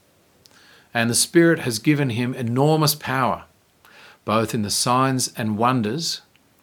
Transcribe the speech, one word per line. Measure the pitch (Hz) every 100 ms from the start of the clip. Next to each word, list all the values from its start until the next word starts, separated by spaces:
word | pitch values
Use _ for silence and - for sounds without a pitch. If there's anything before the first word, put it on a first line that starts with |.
| _ _ _ _ _ _ - - _
And | 120 117
the |
Spirit | 113 - 170 170 160
has | 131 110
given | - 147 139
him | 110 123
enormous | 131 117 120 147 156 147 151
power, | - 131 123 85 - _ _ _ - - - -
both | - 107 110 123
in |
the | 104
signs | - - 127 131 131 123 -
and | 113 107
wonders | 120 127 104 139 165 - - _ _ _